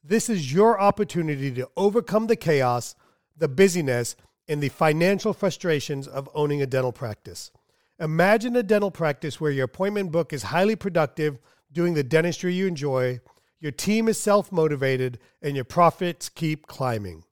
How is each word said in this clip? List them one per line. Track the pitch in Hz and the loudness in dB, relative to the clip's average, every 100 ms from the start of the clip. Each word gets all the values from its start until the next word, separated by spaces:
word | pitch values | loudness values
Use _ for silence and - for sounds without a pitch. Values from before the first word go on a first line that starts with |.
This | 147 226 233 | 0 0 0
is | 202 135 | -4 0
your | 160 226 208 | 4 4 6
opportunity | 202 202 208 175 156 143 139 | 2 2 -2 -2 -2 -4 -4
to | 123 127 - | -6 -6 0
overcome | 202 220 - 208 220 | 2 2 0 -2 0
the | 220 | 0
chaos, | 165 147 127 120 - - _ _ _ _ | 2 2 2 0 -4 -16 _ _ _ _
the | 156 | -4
busyness, | 131 196 175 139 120 120 - _ _ - | 4 4 4 0 0 -2 -8 _ _ -8
and | 147 | -2
the | 139 | -2
financial | - 160 156 180 196 220 | 2 2 4 2 2 -2
frustrations | 175 196 - 180 151 - 139 139 | -2 -4 -2 -2 -2 -2 -8 -8
of | 135 139 151 | -10 -8 -2
owning | 147 147 | 0 0
a | 135 | 0
dental | 131 127 | 0 -2
practice. | 117 117 104 - 87 - _ _ _ _ - | -4 -10 -10 -14 -16 -18 _ _ _ _ -8
Imagine | 156 160 185 220 240 240 | -4 2 4 4 2 -2
a | |
dental | 196 208 202 | 2 2 2
practice | - 160 143 156 - | -2 -2 -2 -8 -4
where | 156 | -2
your | 139 127 | 0 -2
appointment | - 190 208 190 | -2 -4 -2 -2
book | 165 156 | -2 -2
is | 143 | -6
highly | - 165 208 220 | -2 0 2 0
productive, | 196 170 151 - 151 135 _ _ _ | -2 0 -2 -2 -4 -4 _ _ _
doing | 147 175 160 | -2 0 0
the | |
dentistry | 131 160 175 - 180 | 2 2 2 -2 -2
you | 180 190 | 0 -2
enjoy, | 160 143 127 127 123 _ _ _ _ | -2 -2 0 0 -4 _ _ _ _
your | 156 | -10
team | - - 214 226 | -6 0 2 2
is | 214 | 0
self-motivated, | 214 208 - 175 156 143 135 131 127 120 _ _ | 2 2 2 0 0 2 0 0 -2 -6 _ _
and | 147 139 | -6 -4
your | 120 | -4
profits | 175 170 - 180 156 - | 4 4 4 -6 -6 -14
keep | - 160 151 - | -4 -4 -4 -10
climbing. | - 131 113 101 80 _ | -6 -4 -4 -6 -14 _